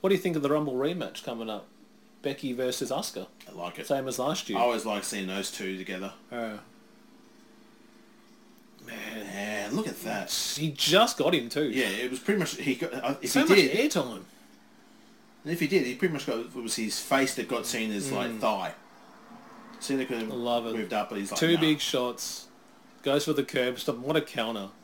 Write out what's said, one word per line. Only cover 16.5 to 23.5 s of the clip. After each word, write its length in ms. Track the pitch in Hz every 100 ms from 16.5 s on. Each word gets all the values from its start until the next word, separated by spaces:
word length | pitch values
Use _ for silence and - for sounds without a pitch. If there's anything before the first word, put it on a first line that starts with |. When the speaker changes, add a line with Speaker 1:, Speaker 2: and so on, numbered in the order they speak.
| 123
Speaker 2:
was 200 | 113 113
his 240 | 110 -
face 360 | - 135 131 -
that 120 | 110
got 180 | 120 -
Cena's, 460 | 113 110 101 139
like, 200 | 135 120
Speaker 1:
Mm. 80 | 110
Speaker 2:
thigh. 340 | 113 101 87 - - - - - - - - - - -
Cena 240 | - 135 127
could 120 | 120
have 120 | 110
Speaker 1:
I 40 | 123
love 300 | 120 120 113
it. 100 | 113
Speaker 2:
moved 160 | 98
up, 160 | 107 104
but 100 | 101
he's 120 | 101
like, 80 | -
Speaker 1:
Two 140 | 175
Speaker 2:
"Nah." 80 | 170
Speaker 1:
big 180 | 156 147
shots. 680 | - 135 123 120 - - - - - - - -
Goes 220 | 139 143 151
for 80 |
the 100 | 143
curb 340 | 135